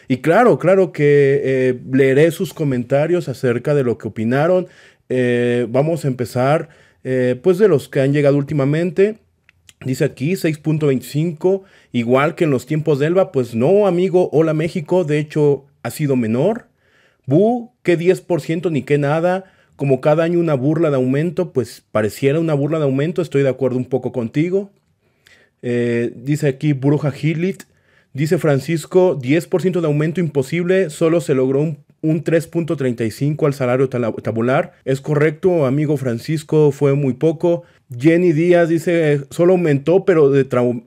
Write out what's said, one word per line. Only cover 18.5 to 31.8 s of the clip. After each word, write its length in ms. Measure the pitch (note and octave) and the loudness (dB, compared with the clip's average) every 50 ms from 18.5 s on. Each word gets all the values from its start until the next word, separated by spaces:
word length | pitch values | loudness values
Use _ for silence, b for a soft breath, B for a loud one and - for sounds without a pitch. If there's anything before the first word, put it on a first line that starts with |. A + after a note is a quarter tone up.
| D#3+ - D#3 F3 | -4 -4 -2 -2
ni 120 | D#3+ B2+ | -2 -2
qué 160 | - - D3 | 0 0 0
nada? 480 | D3 C#3+ C#3 D3+ E3 E3 F3+ F#3 F#3+ F#3+ b b b b b b | 0 0 0 0 0 0 0 -2 -4 -6 b b b b b b
Como 260 | - C#3+ C#3 D3+ D3 | -4 -2 0 0 2
cada 220 | - D3+ D3+ E3 E3 | 2 2 2 2 2
año 160 | E3+ F3 E3+ | 0 0 0
una 160 | E3+ D#3+ D3 | 0 0 0
burla 340 | B2+ B2+ D3+ D#3 D#3 E3 D3+ | 0 0 0 0 0 0 0
de 60 | C#3+ | 0
aumento, 580 | C3 B2+ B2+ C3+ C#3+ D#3+ F3 - - F3 D#3 - | 0 0 0 0 -2 -2 -2 -4 -4 -6 -4 -4
pues 300 | C3 A#2+ - - - _ _ | -4 -4 -6 -10 -18 _ _
pareciera 480 | - A2 G#2+ G#2 - - C3+ C3+ C#3+ E3 | -2 -2 -2 -2 -2 -2 0 0 0 0
una 140 | E3 D#3+ D3+ | 0 -2 -2
burla 260 | C#3 C#3+ D3 E3 D#3+ | -2 -2 -2 -2 -2
de 60 | D3 | -2
aumento, 360 | C3+ C3 C#3 D3 F3 - F#3 | -2 0 -2 -2 -2 -2 -4
estoy 220 | E3 - - C#3 C#3 | -4 -2 0 0 0
de 60 | C3 | 0
acuerdo 280 | B2+ - C3+ B2+ A#2+ | 0 -2 -2 -2 -2
un 80 | B2+ A#2+ | -4 -4
poco 260 | - C3+ B2+ B2+ A#2+ | -4 -4 -4 -4 -6
contigo. 600 | - B2 A2+ A2+ - D3 E3 F3+ F#3 G3 G#3 G3 _ _ _ _ _ b b b b b b b b b b b b _ | -6 -6 -6 -4 -2 -2 -2 0 -2 -4 -4 -6 _ _ _ _ _ b b b b b b b b b b b b _
Eh, 500 | - B2 A#2+ A#2+ A#2+ A#2+ A#2 A#2 A#2+ A#2 - | -6 -4 -2 -2 0 0 -2 -2 -4 -4 -8
dice 320 | A#2 A#2+ C#3 D3+ C#3+ D3+ | -8 -4 -4 -2 0 -2
aquí 260 | C#3+ C3 - D3+ D3+ C#3+ | -2 -2 -2 -2 -2 -2
Bruja 380 | B2+ C3 C#3+ D3+ D3 D3+ C#3+ | 0 0 0 0 2 0 -4
Gilit, 520 | - - - D#3 D#3+ D3+ E3+ G3 - - - _ _ _ _ _ _ _ _ _ - | -4 -2 -4 -4 -2 -2 -4 -4 -6 -8 -14 _ _ _ _ _ _ _ _ _ -6
dice 240 | C3 D3+ D#3 F#3 | -4 -2 0 0
Francisco, 800 | - - D#3 C#3 C3 C3+ D#3+ E3+ D#3 - - - F#3 F#3 F#3 C#3 C#3 | 0 2 0 0 0 0 -2 -4 -6 -4 0 2 4 4 4 2 0
"Diez 260 | A#2+ B2+ D3 E3+ E3+ | -2 0 0 0 0
por 140 | - F#3+ E3+ | -2 -2 -2
ciento 200 | F3 F#3 F3+ F3+ | 0 -2 -2 0
de 60 | E3 | -2
aumento 340 | D3+ D3 D3+ D#3 E3 E3 F#3+ | 0 0 0 -2 -2 -2 -2
imposible, 680 | F3 D3 - C#3+ C3 - E3+ E3+ F3 F3 F#3 F#3+ F#3 D3+ | -4 -2 -2 -2 -2 -2 -4 -2 0 0 0 0 0 -2
solo 320 | D3+ - E3 D#3+ E3 E3+ | -2 -2 0 2 2 0
se 120 | D#3 - C#3 | 0 0 0
logró 280 | C3 C3 C3 C3+ C#3 | 0 0 0 0 0
un, 160 | D#3 E3 C#3+ - | -2 -2 -4 -8